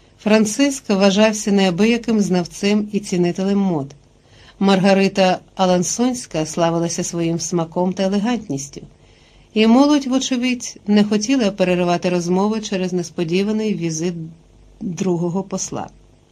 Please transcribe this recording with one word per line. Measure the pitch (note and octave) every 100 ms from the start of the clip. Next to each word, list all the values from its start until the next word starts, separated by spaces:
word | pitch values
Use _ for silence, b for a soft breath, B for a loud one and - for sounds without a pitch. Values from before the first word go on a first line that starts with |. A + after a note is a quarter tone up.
| b b
Франциск | G#3+ A3 G#3+ - C#4 C4+ -
вважався | G3 G3+ F#3+ A3 G#3+ G#3+
неабияким | G3+ F#3+ E3+ A3 A#3 A#3 A3
знавцем | F3+ F3+ E3+ - G3+ G#3 G#3
і | G3
цінителем | G3+ F3+ F3 E3+ F#3+ G3+
мод. | G3 D#3 C#3 - _ _ b b b b
Маргарита | G3 F#3+ G3 G3 G3 F#3+ F#3 F3+ -
Алансонська | - F#3 F3+ F3 - B3 B3 - D#3+ D#3
славилася | - E3 E3 E3+ F3
своїм | F3 E3+ E3 E3
смаком | - F3 E3 F3+ F#3
та | F3+
елегантністю, | F#3+ G3+ A3 A#3+ - C#3 - - - b b b b b b
і | G#3+ A3
молодь, | A#3+ C#4+ D4 C#4
вочевидь, | B3+ - B3 B3 B3 - - -
не | G#3
хотіла | G#3 G#3+ G#3+ C4+ G3+
переривати | G#3 F3+ F3+ F3 F3 F3+
розмови | F3 E3+ F#3 G#3 A3
через | G#3+ F#3+ F#3
несподіваний | F3+ E3+ - E3 F#3 G3+ A3 G#3+
візит | F3 E3 D#3 F3 E3+ D#3+ - _ _ - -
другого | G3 D#3+ F#3 E3+ F3 F#3
посла. | F#3+ F#3 - B2 E2 - _ _ _